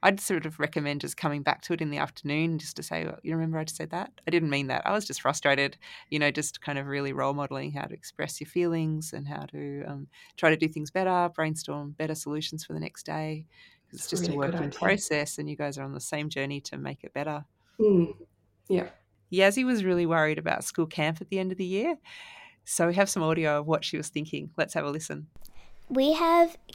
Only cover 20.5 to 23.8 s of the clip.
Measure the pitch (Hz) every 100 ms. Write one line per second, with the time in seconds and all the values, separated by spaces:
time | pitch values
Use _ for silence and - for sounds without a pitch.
20.5 | - - - 165 - 156 160 185 190 185
21.5 | 185 185 190 294 311 - - - - -
22.5 | _ - - 170 180 196 190 160 160 156
23.5 | 147 147 156